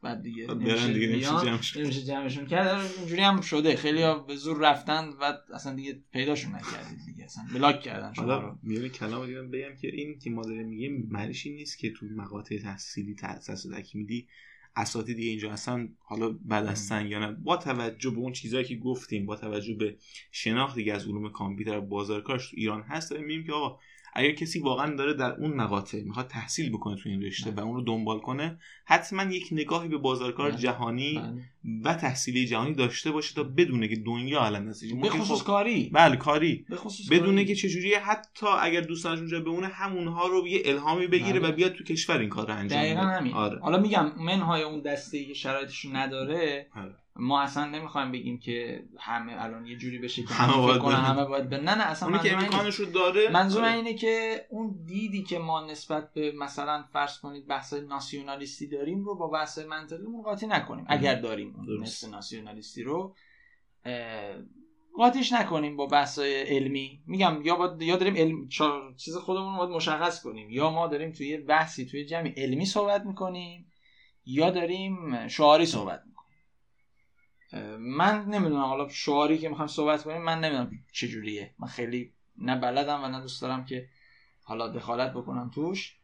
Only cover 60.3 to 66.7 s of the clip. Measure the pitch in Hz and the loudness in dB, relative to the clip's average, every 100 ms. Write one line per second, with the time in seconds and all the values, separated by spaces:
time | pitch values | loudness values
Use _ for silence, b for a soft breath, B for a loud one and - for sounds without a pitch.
60.3 | 202 220 190 - 110 - 147 139 120 117 | -4 0 0 0 -10 2 4 4 2 0
61.3 | 107 101 101 101 107 110 - 110 104 101 | -4 -8 -10 -6 -6 -6 -8 -10 -12 -12
62.3 | 113 107 107 104 - 120 160 190 b b | -12 -14 -16 -14 -10 -4 -4 -4 b b
63.3 | b b b b _ 120 120 117 110 101 | b b b b _ -10 -8 -8 -8 -10
64.3 | 95 - - - _ _ - 240 262 240 | -12 -16 -20 -20 _ _ 6 6 6 2
65.3 | 240 190 165 147 147 139 143 139 147 143 | 2 2 0 -2 -2 4 4 4 0 0
66.3 | 139 135 139 135 | 0 2 2 2